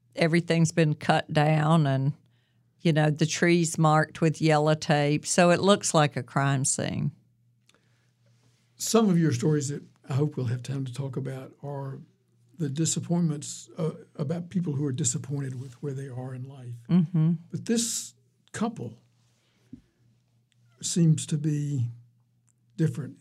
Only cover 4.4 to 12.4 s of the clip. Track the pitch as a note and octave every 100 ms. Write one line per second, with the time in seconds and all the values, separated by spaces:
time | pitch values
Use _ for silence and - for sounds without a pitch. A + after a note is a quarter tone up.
4.4 | D#3 D3+ D3+ D3+ - D3 C#3+ D3+ - -
5.4 | F3 E3+ F#3+ G#3 - E3 D3 - A#2+ C#3+
6.4 | C#3 C#3 C#3 - - - D3 - _ _
7.4 | _ _ _ _ _ _ _ _ _ _
8.4 | _ _ _ _ - A3 G#3+ E3+ D#3+ B2
9.4 | D#3 D3+ C#3 C#3+ - _ - C3+ D3 C3+
10.4 | B2+ B2 - C#3 C3 B2 C#3 C3 C3+ C3+
11.4 | C3 - C#3+ C#3 C3+ C#3 - _ _ _